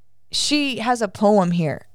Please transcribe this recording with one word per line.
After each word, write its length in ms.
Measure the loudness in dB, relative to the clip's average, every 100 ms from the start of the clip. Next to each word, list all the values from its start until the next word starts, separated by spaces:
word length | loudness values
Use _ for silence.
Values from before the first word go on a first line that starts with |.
| -20 -20 -8
she 460 | -4 -2 0 -2 -2
has 220 | -2 -2
a 80 | -4
poem 440 | 0 2 4 2
here. 340 | 0 -2 -4 -10